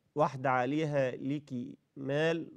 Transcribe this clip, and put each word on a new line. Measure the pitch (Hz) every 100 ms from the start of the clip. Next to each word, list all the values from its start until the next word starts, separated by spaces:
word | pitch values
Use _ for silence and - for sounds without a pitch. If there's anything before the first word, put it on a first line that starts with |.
| _
واحدة | 147 147 135 131
عليها | 127 127 151 156 147 127
ليكي | - 135 147 147 123 127 - _ -
مال | 135 143 160 165 -